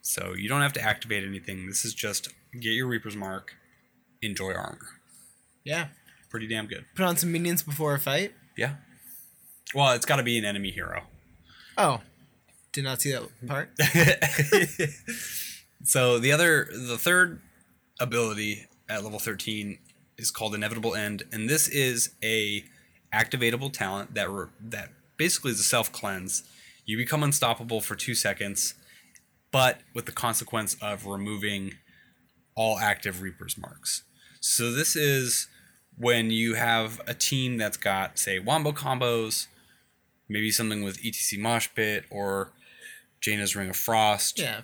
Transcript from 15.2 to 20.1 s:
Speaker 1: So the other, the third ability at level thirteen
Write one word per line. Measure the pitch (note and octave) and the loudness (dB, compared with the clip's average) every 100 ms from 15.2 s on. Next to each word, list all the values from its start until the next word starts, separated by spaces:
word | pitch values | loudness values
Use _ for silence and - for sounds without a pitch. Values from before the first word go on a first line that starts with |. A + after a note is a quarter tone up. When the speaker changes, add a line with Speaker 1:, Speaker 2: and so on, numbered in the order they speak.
| - - - - - _ | -8 -8 -8 -12 -20 _
Speaker 1:
So | - C3+ B2 A#2+ | 0 4 6 6
the | B2+ | 4
other, | D3+ E3+ D3+ - | 6 6 6 2
the | G#2 B2 A#2 | -6 -6 -2
third | - F3+ F3+ - - _ _ _ _ - | 4 6 4 0 -18 _ _ _ _ -4
ability | B2 A#2 A2+ G#2 G#2 G2+ - _ - | 0 2 0 0 -4 -4 -10 _ -8
at | G#2+ | -6
level | G#2+ G#2+ | -6 -6
thirteen | A2+ G2 - G#2+ G#2 G2 _ _ _ | -6 -6 -6 -6 -6 -10 _ _ _